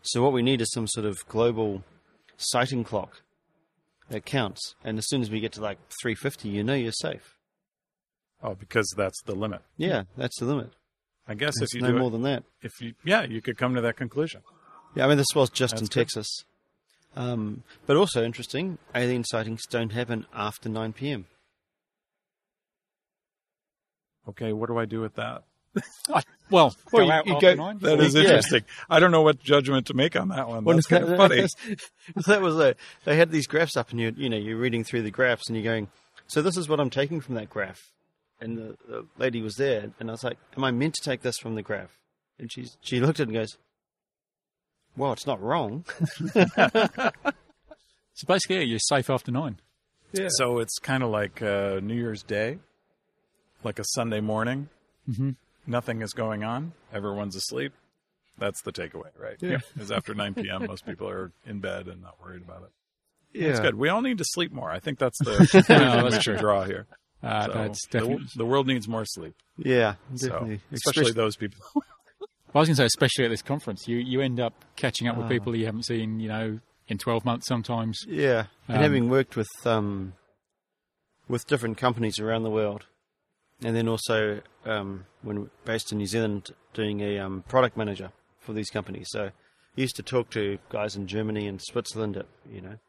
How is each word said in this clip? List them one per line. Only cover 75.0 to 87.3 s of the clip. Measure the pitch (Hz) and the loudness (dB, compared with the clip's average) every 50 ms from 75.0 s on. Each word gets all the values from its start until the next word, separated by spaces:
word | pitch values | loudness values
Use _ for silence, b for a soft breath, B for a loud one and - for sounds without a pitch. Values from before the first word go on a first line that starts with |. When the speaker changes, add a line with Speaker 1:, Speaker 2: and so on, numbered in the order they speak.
| - | -2
Speaker 3:
up | 120 117 120 | -2 -2 -2
with | 117 | -2
Speaker 1:
Ah. | 113 | -2
Speaker 3:
people | 127 117 101 123 117 | -2 -2 -2 -2 -2
you | 113 110 | -2 -2
haven't | 113 107 113 120 | -4 -4 -6 -6
seen, | - 120 113 110 110 110 110 | -4 -4 -4 -2 -4 -4 -4
you | 110 107 | -4 -4
know, | 107 110 113 110 107 110 _ _ _ _ _ | -4 -4 -4 -4 -6 -8 _ _ _ _ _
in | - 113 | -8 -6
twelve | 101 - 127 117 113 113 | -4 -2 0 0 0 0
months | 123 113 - - | -2 -2 -2 -2
sometimes. | - 127 117 110 - 120 113 113 113 107 - - - | -2 -2 -2 -2 -4 -4 -2 -2 -4 -4 -6 -8 -6
Speaker 1:
Yeah, | 175 151 143 135 120 113 107 - _ _ _ | -2 2 2 4 4 2 0 -4 _ _ _
and | - 120 - | -4 2 4
Speaker 3:
Um, | |
Speaker 1:
having | 151 151 143 131 117 120 | 4 4 4 4 2 4
worked | 131 135 127 _ - | 4 2 2 _ -2
with, | 120 107 - - - - | -4 -4 -4 -8 -4 0
um, | 120 113 110 104 101 101 98 95 92 92 _ _ _ _ _ _ _ _ _ _ _ _ _ _ _ _ _ _ _ _ _ _ - | 0 2 2 0 -2 -4 -6 -8 -10 -12 _ _ _ _ _ _ _ _ _ _ _ _ _ _ _ _ _ _ _ _ _ _ -6
with | 123 120 - | -4 -4 0
different | - 147 127 120 113 107 | -2 -2 -2 0 -4 -4
companies | - 131 123 117 117 117 107 98 - | 0 0 0 2 2 -2 -2 -2 -4
around | 107 110 113 113 113 | -2 -2 -2 -2 -2
the | 110 | 0
world, | 107 110 107 104 101 104 - _ _ _ _ _ _ _ _ _ _ _ _ _ _ _ | 0 0 0 0 -2 -6 -12 _ _ _ _ _ _ _ _ _ _ _ _ _ _ _
and | - 113 113 | -4 -2 0
then | 117 113 | 0 2
also, | 113 113 110 - - 113 110 107 104 104 104 - - _ _ - | 0 0 -2 0 0 2 2 2 0 -2 -6 -10 -18 _ _ -6
um, | 113 110 104 98 98 98 92 95 _ _ _ | -4 -4 -4 -4 -6 -10 -12 -16 _ _ _
when | - 107 104 104 101 - _ _ - | -10 -8 -6 -6 -8 -10 _ _ -6
based | - 113 110 - - | -6 -4 -4 -4 -4
in | 107 104 | -4 -4
New | 101 | -4
Zealand, | 92 101 117 113 107 104 101 - - - _ _ _ | -2 -2 -2 0 0 -2 -6 -8 -14 -20 _ _ _
doing | - - 110 104 104 101 | -6 -6 -4 -4 -4 -4
a, | 104 101 101 101 | -4 -4 -4 -4
um, | 98 95 | -6 -8